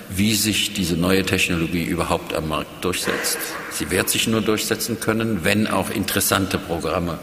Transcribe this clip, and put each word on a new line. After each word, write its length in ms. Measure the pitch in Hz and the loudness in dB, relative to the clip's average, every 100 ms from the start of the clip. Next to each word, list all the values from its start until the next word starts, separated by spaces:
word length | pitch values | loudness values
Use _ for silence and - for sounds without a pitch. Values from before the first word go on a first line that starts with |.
| - | -6
wie 260 | 92 104 104 | 0 2 2
sich 380 | 107 95 - | 2 0 0
diese 220 | 104 85 85 | -2 0 2
neue 300 | 90 95 95 | 4 4 4
Technologie 580 | 92 - 85 82 87 | 2 2 0 0 0
überhaupt 500 | - 82 82 82 - | 0 0 0 0 -2
am 160 | - 78 | -4 -2
Markt 360 | 73 71 - 92 | -4 -6 -4 -4
durchsetzt. 540 | 90 - - - - - - - | -2 -2 -2 -2 -4 -6 -8 -8
Sie 180 | - 80 | -6 0
wird 200 | 90 98 | 0 2
sich 180 | 107 - | 0 2
nur 140 | 110 | 2
durchsetzen 580 | 104 107 - 104 - 110 | 2 0 0 -2 -2 -2
können, 440 | - 110 113 101 | 0 0 0 0
wenn 240 | 85 104 107 | 2 2 2
auch 220 | 95 90 | 2 0
interessante 680 | - 95 101 - 101 92 - | -2 -2 0 2 2 2 -2
Programme 580 | - 85 76 90 85 80 | -2 -2 0 0 -2 -4